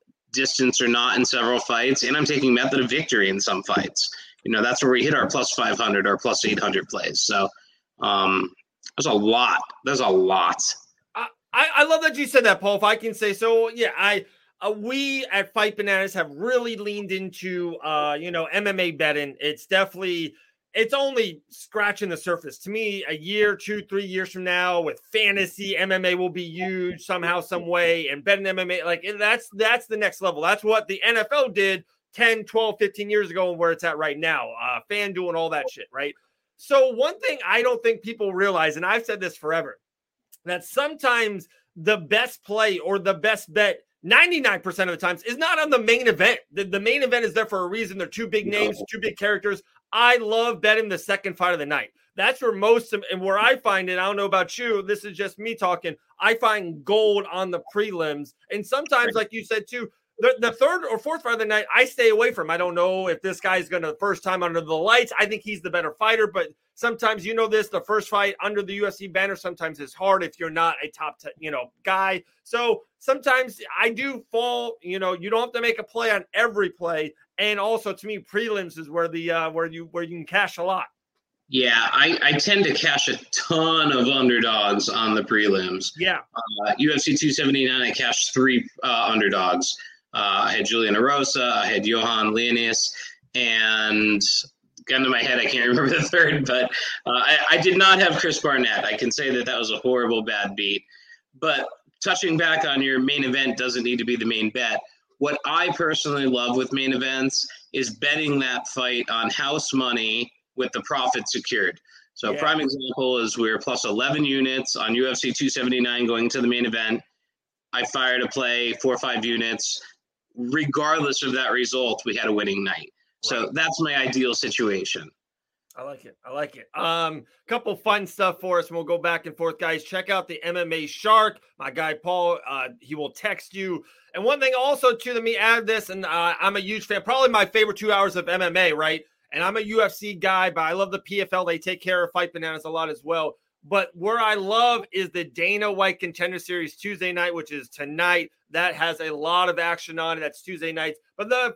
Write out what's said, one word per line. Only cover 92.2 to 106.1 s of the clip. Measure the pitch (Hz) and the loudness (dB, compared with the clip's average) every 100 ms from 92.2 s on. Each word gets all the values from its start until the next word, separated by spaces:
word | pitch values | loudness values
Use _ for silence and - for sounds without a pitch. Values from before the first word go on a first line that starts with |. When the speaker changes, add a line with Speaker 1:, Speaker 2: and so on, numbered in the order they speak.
| 107 | 2
Speaker 1:
Leonis, | 110 120 117 117 110 - - - - _ | 2 2 2 2 0 -2 -4 -16 -18 _
and | 127 120 113 110 110 107 107 107 104 - - - _ _ - - | -2 0 2 2 2 2 2 2 2 2 0 -2 _ _ -16 -2
gun | 131 | 0
to | 131 | 2
my | 120 | 2
head, | 131 123 | 2 0
I | |
can't | 113 127 120 | 0 2 2
<laughs> | |
remember | 123 170 | 4 2
the | 165 | 0
third, | - 175 156 151 | 2 4 4 2
but, | 127 127 123 - - - | 0 0 0 -2 -6 -6
uh, | - | -2
I, | 123 131 151 - | 2 4 4 6
I | 170 | 4
did | 185 185 | 4 6
not | 190 190 | 8 8
have | 180 156 | 6 2
Chris | 165 151 | 0 0
Barnett. | 151 135 117 101 | 0 2 2 0
I | 107 101 | -2 -2
can | 120 | -2
say | 147 135 | -2 -2
that | 123 | -2
that | 120 120 | -2 -4
was | 113 | -4
a | 107 | -2
horrible | 127 123 117 113 | 0 2 2 0
bad | 110 104 101 | 0 -2 -2
beat. | 101 101 101 _ - - - _ 135 | -2 -4 -4 _ -20 -20 -20 _ -4
But | 156 139 - - _ - | -2 -2 -4 -12 _ -6
touching | 196 185 180 | -2 0 0
back | 160 165 160 | 2 2 2
on | 160 139 | 2 2
your | 135 131 | 2 2
main | 131 143 | 2 0
event | 135 135 131 113 | 0 0 0 -2
doesn't | 127 123 | -2 -2
need | 120 120 | -2 -2
to | |
be | 117 | -2
the | 120 | -2
main | 113 110 107 | 0 0 -2
bet. | 127 117 107 - _ _ - | -2 -2 -2 -6 _ _ -4
What | 143 147 | -2 -2
I | 139 160 175 | -2 0 0
personally | - 160 - 151 | 0 -2 0 -2